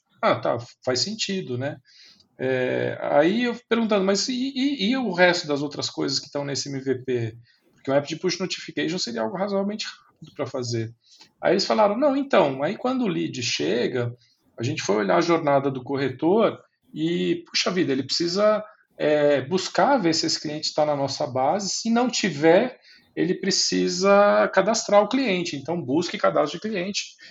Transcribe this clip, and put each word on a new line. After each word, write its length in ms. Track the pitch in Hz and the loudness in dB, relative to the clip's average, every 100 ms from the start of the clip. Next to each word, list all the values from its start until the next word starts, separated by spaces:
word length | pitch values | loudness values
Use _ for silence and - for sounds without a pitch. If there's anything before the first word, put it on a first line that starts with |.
| _ - | _ -2
Ah, 140 | 214 120 | 0 0
tá, 200 | 156 120 117 _ 131 | 0 -4 -6 _ -4
faz 140 | 123 | -2
sentido, 580 | 196 226 - 190 135 123 | -2 -4 -4 -4 -4 -6
né? 200 | 139 160 _ - - _ _ - | -6 -8 _ -20 -20 _ _ -6
É, 560 | 131 127 127 123 123 - | -2 0 0 -2 -4 -4
aí 440 | - 143 165 226 247 | 2 4 4 2 -2
eu 140 | 233 - | -4 -2
perguntando, 380 | 233 220 208 190 | 0 2 2 2
"Mas 240 | 202 - | 0 -2
e, 240 | 247 269 254 | -4 -4 -2
e, 360 | 285 277 196 | -2 0 -2
e 60 | 269 | 0
o 140 | 220 | -2
resto 360 | 175 180 170 147 | 4 4 4 -2
das 160 | 143 | -2
outras 260 | 147 139 - | -4 -6 -8
coisas 300 | 160 147 135 | -4 -4 -4
que 80 | - | -6
estão 180 | 143 139 | -8 -6
nesse 240 | 131 143 | -6 -6
M 100 | 135 | -6
V 240 | 135 123 | -2 -4
P?" 320 | 131 123 110 - _ _ _ | -2 -2 -4 -8 _ _ _
Porque 160 | _ 135 | _ 0
um 60 | 139 | 0
app 120 | 143 | 0
de 80 | 156 | -4
push 220 | 185 - | -4 -4
notification 600 | 180 - - 151 151 180 | -6 -6 -8 -6 -4 -4
seria 240 | - 226 | -6 -4
algo 120 | 220 180 | -4 -4
razoavelmente 520 | 202 196 202 214 - | -2 -2 -2 -6 -10
rápido 480 | - _ _ 160 - | -12 _ _ -18 -8
pra 100 | 123 | -6
fazer. 480 | 135 120 117 113 - _ - - - | -6 -4 -4 -4 -10 _ -20 -20 -2
Aí 120 | - | 2
eles 120 | 185 - | 2 2
falaram, 320 | 226 202 220 | 4 4 4
"Não, 180 | 294 269 | 2 2
então, 460 | 277 220 147 135 | 2 4 4 0
aí 160 | 151 226 | -4 -2
quando 240 | 254 262 | -4 -2
o 60 | 220 | -2
lead 340 | 165 156 127 | -2 -4 -4
chega, 720 | 117 - 151 240 196 123 120 120 _ _ _ - | -4 -2 -2 0 0 -2 -4 -6 _ _ _ -6
a 60 | |
gente 220 | 120 156 | -6 -4
foi 140 | - 208 | -2 0
olhar 200 | 196 175 | 2 2
a 40 | |
jornada 500 | 165 160 147 139 139 | 4 2 4 2 2
do 120 | 123 | -4
corretor 800 | 127 139 131 - 160 220 185 - _ _ _ | -6 -4 -4 -2 2 4 2 0 _ _ _
e, 500 | 151 160 180 175 - - | -4 -2 0 -2 -2 -4
puxa 240 | - 220 | -2 -2
vida, 200 | 180 139 | 0 0
ele 120 | 135 | -2
precisa, 600 | 131 - 170 190 214 208 - _ _ - | -2 -4 -2 2 2 2 -4 _ _ -2
é, 460 | 151 151 147 139 | 2 4 4 2
buscar 560 | 131 180 - - 220 269 | 0 -2 0 2 4 4
ver 160 | 170 | 2
se 140 | 160 160 | 0 -2
esse 120 | - | -4
cliente 320 | 151 151 - | -6 -6 -4
tá 140 | - 151 | 0 0
na 100 | 139 | 0
nossa 300 | 139 - 143 | -2 -4 -4
base. 440 | 123 135 202 190 | 0 0 0 -2
Se 200 | - 226 | -4 0
não 180 | 233 247 | 2 2
tiver, 680 | - 196 143 160 185 247 - _ - _ 160 | 0 -2 4 6 6 4 -6 _ -20 _ -4
ele 200 | 160 185 | -2 0
precisa 1120 | 196 - - 185 185 180 196 202 202 208 196 | 0 0 0 0 0 2 4 6 6 4 2
cadastrar 500 | 190 190 233 - 208 | 2 2 0 4 4
o 60 | 208 | 4
cliente. 460 | 262 247 180 175 143 | 0 0 -2 -2 -6
Então, 240 | 147 170 | -4 -6
busca 360 | 131 156 - 208 | 0 -2 -2 0
e 40 | |
cadastra 380 | 196 147 147 170 | 0 2 -2 -4
o 40 | |
cliente." 540 | 220 196 190 - - - - | -6 -6 -6 -8 -10 -18 -20